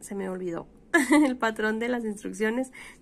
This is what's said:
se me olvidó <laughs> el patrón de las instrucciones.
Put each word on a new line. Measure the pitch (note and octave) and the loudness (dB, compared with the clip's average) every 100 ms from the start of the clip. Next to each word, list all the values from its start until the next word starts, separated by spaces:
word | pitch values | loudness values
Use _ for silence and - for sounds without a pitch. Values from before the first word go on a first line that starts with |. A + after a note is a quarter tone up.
se | - | -10
me | G3 F#3+ | -6 -6
olvidó | F#3 F3+ E3+ - - - | -6 -6 -6 -10 -18 0
<laughs> | E4+ B3 C#4+ | 2 6 6
el | C#4+ B3+ | 4 2
patrón | A3+ A3 G#3+ A3 | -2 0 -2 0
de | A#3 | -2
las | B3 | -2
instrucciones. | A3 G3 F#3+ F#3+ A3 A#3 B3+ - - - | -4 -6 -8 -4 -2 -2 -4 -10 -20 -20